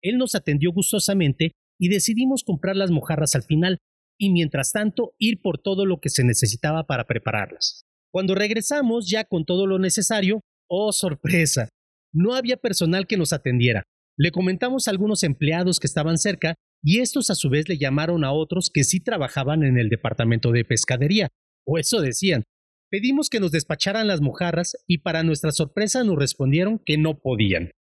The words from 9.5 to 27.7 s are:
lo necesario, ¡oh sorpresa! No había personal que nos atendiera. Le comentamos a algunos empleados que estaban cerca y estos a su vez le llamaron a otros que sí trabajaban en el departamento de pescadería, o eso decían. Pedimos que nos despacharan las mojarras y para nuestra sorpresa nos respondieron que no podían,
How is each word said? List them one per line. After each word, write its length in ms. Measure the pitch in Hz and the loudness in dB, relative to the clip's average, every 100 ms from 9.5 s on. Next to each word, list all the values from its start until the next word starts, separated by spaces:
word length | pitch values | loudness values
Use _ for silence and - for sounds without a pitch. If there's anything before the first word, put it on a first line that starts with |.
| 180 196 | 0 0
lo 140 | 190 | 0
necesario, 640 | 190 190 202 220 190 214 - _ _ | 0 0 0 0 0 0 -6 _ _
¡oh 240 | 180 214 | -4 -2
sorpresa! 760 | 196 190 147 - 175 156 - 113 _ _ _ _ | -2 -2 -4 0 2 2 0 -4 _ _ _ _
No 240 | 151 185 254 | 0 2 0
había 220 | 233 254 | -2 -2
personal 500 | 240 196 165 185 190 | -2 0 2 0 0
que 80 | 208 | 0
nos 160 | 156 | 0
atendiera. 520 | 151 - 123 120 107 - _ _ - | 0 0 2 4 2 -4 _ _ 0
Le 140 | 156 | 0
comentamos 580 | 180 185 185 254 262 - | 2 0 0 0 0 0
a 20 | |
algunos 320 | 196 208 214 | 0 0 2
empleados 560 | 165 135 147 165 180 175 | 0 0 0 0 0 0
que 80 | 151 | -2
estaban 300 | - 151 165 | -2 0 0
cerca 380 | 208 180 160 170 _ _ | 0 -2 -4 -4 _ _
y 160 | 151 202 | 0 2
estos 300 | 247 294 - | 0 -2 -2
a 60 | 196 | -2
su 140 | 147 | 0
vez 200 | 143 151 | 0 0
le 80 | 170 | -2
llamaron 480 | 139 139 160 175 139 | 0 0 0 0 0
a 80 | |
otros 360 | 143 156 175 180 | -2 -2 -2 -2
que 100 | - | 0
sí 180 | 135 185 | 2 0
trabajaban 640 | - 214 135 - 131 160 | -2 -2 -2 -2 -2 2
en 140 | 143 127 | 4 4
el 100 | 110 | 2
departamento 640 | 110 113 - 117 117 120 | 0 -2 -2 0 2 2
de 140 | 117 117 | 0 0
pescadería, 640 | 113 - 127 143 208 165 _ _ _ - | -2 -2 0 2 0 0 _ _ _ -4
o 120 | 160 | -2
eso 240 | 151 233 | 0 0
decían. 420 | 143 117 190 147 107 _ _ _ _ | 0 0 0 0 -2 _ _ _ _
Pedimos 400 | 202 233 277 302 | -2 0 0 0
que 80 | 226 | 0
nos 120 | 185 | 0
despacharan 560 | 160 - 156 - 208 214 | -2 -2 -4 -2 0 0
las 140 | 180 | 0
mojarras 560 | 143 - 175 165 175 - _ | 0 -2 -2 -2 -4 -8 _
y 120 | 175 | -2
para 240 | - 165 | 0 0
nuestra 280 | 165 151 156 | 0 0 -2
sorpresa 520 | 147 156 - 208 262 | -2 -4 -2 -2 0
nos 140 | 233 160 | 0 2
respondieron 640 | 135 - 135 147 190 220 | 0 0 0 2 2 -2
que 200 | - 151 | -2 2
no 200 | 156 151 | 2 0
podían, 520 | 135 120 101 90 85 | -4 0 2 0 -4